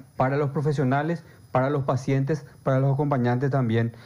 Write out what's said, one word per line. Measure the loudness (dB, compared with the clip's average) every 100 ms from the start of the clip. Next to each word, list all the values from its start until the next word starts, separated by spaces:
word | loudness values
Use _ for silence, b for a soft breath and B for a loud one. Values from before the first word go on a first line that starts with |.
| -12 -2
para | 0 0
los | -2
profesionales, | -2 -2 0 2 0 0 -4 -8 B -4
para | 0 0
los | 0
pacientes, | -2 -2 0 0 0 -2 -6 B
para | 0 2
los | 2
acompañantes | 2 0 0 2 0 0
también, | 0 0 2 0 -4